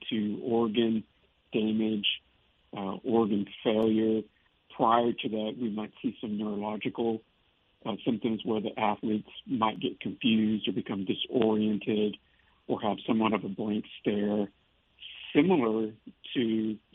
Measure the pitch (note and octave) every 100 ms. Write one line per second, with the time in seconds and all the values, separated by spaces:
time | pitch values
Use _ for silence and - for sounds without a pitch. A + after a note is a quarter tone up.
0 | - A2 G#2 G2+ C3 A#2 A#2 A2+ A2+ A2
1 | - _ _ _ _ A2+ A2 A2 A2 G#2+
2 | G2+ - _ _ _ _ _ G#2+ F#2+ G2
3 | - A2+ G#2 G2+ G2 - A#2+ A2 A2 A2
4 | A2 A2 G#2+ _ _ _ _ - A#2 A#2
5 | A#2+ - - G#2+ G#2+ A#2+ A#2 G#2+ G#2+ -
6 | B2+ G2+ A2+ G#2 G#2+ G#2 G#2+ G#2+ B2 -
7 | A#2 A2+ - _ _ _ _ _ A#2 G2+
8 | - A2 A#2 A2 A2 A2 G#2+ - G#2 G2+
9 | A2 G#2+ - - - B2+ A2 G#2+ B2+ -
10 | A2 G2 A#2 A2 G#2+ G#2+ G#2 G#2+ - G2
11 | F#2 G2+ - C3 A2 G#2+ G#2+ G#2 - G#2+
12 | G#2 - _ _ _ _ - A#2 G#2+ -
13 | - A2+ A2 G#2 G2 G2 G#2+ G#2 - -
14 | A#2+ G#2 G#2 G#2 G2+ _ _ _ _ -
15 | - - - D3 F3 E3 A2+ A2 A2 A2+
16 | - - - C3+ A2+ A2 A2 G#2+ _